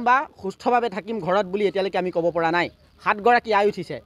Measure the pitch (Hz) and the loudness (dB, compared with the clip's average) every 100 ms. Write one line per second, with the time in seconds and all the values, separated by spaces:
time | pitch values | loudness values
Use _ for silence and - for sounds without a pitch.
0 | 240 262 311 - 196 - 247 240 233 185 | 2 2 0 -10 -12 -6 0 0 0 -4
1 | 180 226 165 190 185 190 202 190 190 185 | -8 -6 -2 0 0 -2 -2 0 -2 -2
2 | 180 170 170 165 165 175 156 - _ _ | -2 -2 -2 0 0 0 -2 -6 _ _
3 | 185 214 208 240 226 202 208 196 165 123 | -2 2 4 4 4 2 2 0 -8 -12